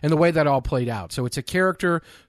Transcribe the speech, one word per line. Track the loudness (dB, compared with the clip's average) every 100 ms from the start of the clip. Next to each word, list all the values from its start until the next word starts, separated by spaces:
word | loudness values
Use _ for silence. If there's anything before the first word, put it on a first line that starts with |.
and | 0
the | 4
way | 4
that | 4 2
all | 0
played | 0 -2 -2
out. | -6 -8
So | -6 -6
it's | -6
a |
character | -4 0 0 0 -2 -2 -6 -20